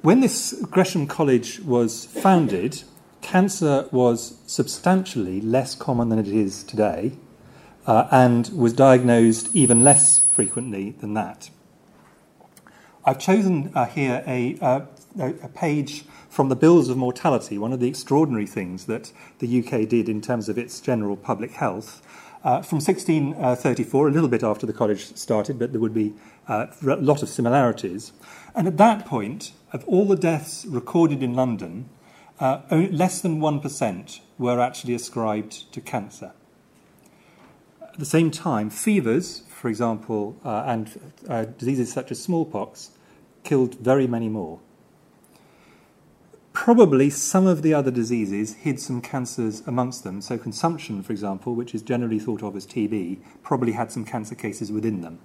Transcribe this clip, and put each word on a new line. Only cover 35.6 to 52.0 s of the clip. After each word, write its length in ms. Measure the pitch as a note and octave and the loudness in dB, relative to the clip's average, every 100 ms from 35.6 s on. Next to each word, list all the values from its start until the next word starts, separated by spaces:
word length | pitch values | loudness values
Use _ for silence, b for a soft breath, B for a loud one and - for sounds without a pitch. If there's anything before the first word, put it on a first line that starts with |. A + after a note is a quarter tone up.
| - | -16
to 80 | - | -16
cancer. 520 | - B2 G2+ - - - _ _ _ b b b b b b b b b _ _ | -8 -8 -8 -16 -20 -20 _ _ _ b b b b b b b b b _ _
At 200 | - - | -20 -12
the 40 | |
same 280 | C#3+ D#3+ E3 | 0 2 2
time, 380 | D3+ E3+ A#2 G#2+ | 0 -4 -2 -2
fevers, 760 | - - G3+ A#2+ B2 F3+ - - | -4 0 0 2 0 -2 -14 -20
for 200 | - A#2+ | -8 -6
example, 680 | G#2+ A#2+ A2 A2 A2 G#2 - | -2 -2 -4 -4 -6 -6 -10
uh, 200 | C3+ G#2+ B2+ | -6 -6 -2
and, 460 | A#2 G#2+ - - _ - | -4 -6 -14 -20 _ -8
uh, 160 | A#2 | -6
diseases 480 | A2 A#2+ A#2+ C3+ A#2+ | -6 -6 -4 -2 -2
such 180 | - B2 | -6 -8
as 100 | A#2 | -10
smallpox, 720 | - E3+ D#3 G#2 - - - b b b b _ | -2 -2 -2 -4 -8 -12 -20 b b b b _
killed 320 | - C#3 B2 - | -2 0 0 -2
very 320 | A#2+ C3+ B2+ | 2 2 2
many 200 | A#2 A2+ | -2 -4
more. 300 | G#2+ F2 - _ _ _ _ _ _ b b b b b b b b b _ _ _ _ | -4 -8 -12 _ _ _ _ _ _ b b b b b b b b b _ _ _ _
Probably 560 | - - A#3 G3 C3+ C#3+ | -2 4 8 8 8 4
some 380 | C#3+ - F#3+ F#3+ | 0 0 2 4
of 160 | D#3+ | 4
the 100 | D#3 | 2
other 180 | D3+ C3+ | 2 0
diseases 600 | B2 A2+ A#2+ G#2 G2+ G#2+ - | -2 -2 -2 -2 -2 -4 -6
hid 220 | D3+ C#3 | -6 -6
some 220 | - B2 | -6 -8
cancers 640 | - C3+ B2 - A2+ G#2+ - | -6 -8 -8 -4 -6 -6 -6
amongst 380 | B2 B2 B2 | -2 -2 -6
them. 160 | G2 F#2+ | -12 -12
So 160 | - A#2 | -8 -8
consumption, 640 | A2 G#2 E3 E3 - G2+ | -8 -4 -4 -4 -8 -10
for 80 | F#2+ | -8
example, 440 | G#2+ G2+ G2 - | -8 -6 -8 -6
which 200 | A#2+ A#2+ | -6 -6
is 60 | A2 | -10
generally 380 | - B2 | -4 -4